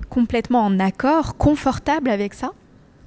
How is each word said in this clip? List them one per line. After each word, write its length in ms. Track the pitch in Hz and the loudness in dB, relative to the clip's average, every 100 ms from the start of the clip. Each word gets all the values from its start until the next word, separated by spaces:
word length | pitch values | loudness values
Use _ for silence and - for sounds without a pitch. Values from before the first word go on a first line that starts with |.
| - | -6
complètement 520 | 254 240 233 - 247 | -2 0 0 0 2
en 180 | 208 190 | 2 2
accord, 580 | 190 - 262 320 - - | 0 0 0 2 0 0
confortable 720 | 294 294 269 - - 311 262 | 2 2 0 -2 -2 0 0
avec 240 | 202 202 | 0 -2
ça, 180 | - 269 - _ - - - | -6 -10 -10 _ -20 -20 -20